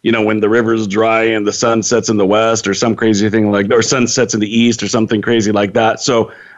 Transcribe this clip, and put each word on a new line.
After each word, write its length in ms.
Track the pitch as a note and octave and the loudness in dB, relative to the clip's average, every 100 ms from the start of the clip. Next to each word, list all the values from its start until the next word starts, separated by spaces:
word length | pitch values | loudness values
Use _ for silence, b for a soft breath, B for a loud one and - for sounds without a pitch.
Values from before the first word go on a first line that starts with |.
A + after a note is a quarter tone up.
you 80 | A#2 | 0
know, 100 | A2+ | 0
when 180 | G#2+ G#2+ | 0 0
the 80 | G#2 | 2
river's 380 | A#2 A2+ A2+ G#2+ | 2 2 0 -2
dry 340 | G2+ A2+ A2+ | 0 0 2
and 240 | A2+ A2 G#2 | 0 0 -2
the 60 | |
sun 300 | - B2 A2+ | -2 0 0
sets 240 | G#2 A#2 G#2+ | 0 -2 0
in 80 | A2 | 0
the 100 | F#2+ | 2
west 400 | G#2+ A2+ A2+ G2 | 2 2 0 -2
or 80 | |
some 200 | G2 A#2 G#2+ | -2 -2 0
crazy 340 | A2 G2+ G#2+ | 0 2 2
thing 220 | A2 G#2 | 0 0
like, 180 | G2+ G2+ | 0 2
or 80 | A#2+ | 0
sun 240 | A2 C3+ A#2 | 2 0 0
sets 260 | - A#2 | 0 -2
in 60 | A2 | -2
the 120 | G#2+ | -2
east 300 | A2+ A#2 A2+ | 0 0 0
or 60 | G2+ | -2
something 340 | A#2 A2 G#2+ | -2 0 -2
crazy 300 | G2+ A#2 G#2 | 0 0 0
like 200 | G2+ G2+ | 0 0
that. 260 | A2+ A2 - | 0 0 -2
So 320 | - A#2 A2 B B | -2 0 -2 B B